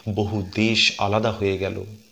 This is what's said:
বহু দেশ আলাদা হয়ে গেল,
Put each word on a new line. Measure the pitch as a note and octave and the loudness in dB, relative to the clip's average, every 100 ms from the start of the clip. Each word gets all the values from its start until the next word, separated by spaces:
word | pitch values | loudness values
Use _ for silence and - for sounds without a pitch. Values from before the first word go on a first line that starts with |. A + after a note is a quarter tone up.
| A2 | -4
বহু | G#2 G2 G#2 F#2 G#2+ | -2 0 -2 -2 0
দেশ | A2 G#2+ - - | 2 4 2 2
আলাদা | G2+ G#2+ A2+ | 0 2 0
হয়ে | G#2 G2 F#2+ | 0 0 0
গেল, | F#2+ F#2+ F#2+ - - | -2 -4 -10 -14 -20